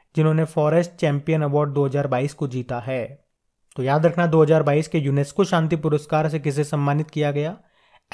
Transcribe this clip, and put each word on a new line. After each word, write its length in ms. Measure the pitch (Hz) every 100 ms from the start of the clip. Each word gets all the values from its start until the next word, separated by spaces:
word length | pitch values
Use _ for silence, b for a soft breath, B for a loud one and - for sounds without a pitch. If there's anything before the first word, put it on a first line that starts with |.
| b 160
जिन्होंने 280 | 156 156
फॉरेस्ट 460 | 156 160 151 165 175
चैंपियन 520 | - 156 143 147 156
अवार्ड 280 | 147 143 147
दो 160 | 143 135
हज़ार 200 | 139 135
बाईस 280 | 127 143
को 140 | - 139
जीता 300 | 127 120 120
है। 460 | 117 131 113 143 _ _ _ _ _ -
तो 60 |
याद 240 | 131 151 165
रखना, 200 | 175 170
दो 160 | 160
हज़ार 200 | 151 160
बाईस 260 | 143 151 156
के 100 | 165
यूनेस्को 460 | 139 143 143 -
शांति 320 | 185 170 160 160
पुरस्कार 520 | 156 151 - 156 156
से 100 | 151
किसे 260 | 143 139
सम्मानित 460 | 147 147 143 147 151
किया 220 | 151 147
गया? 260 | 143 156 208 b b b b _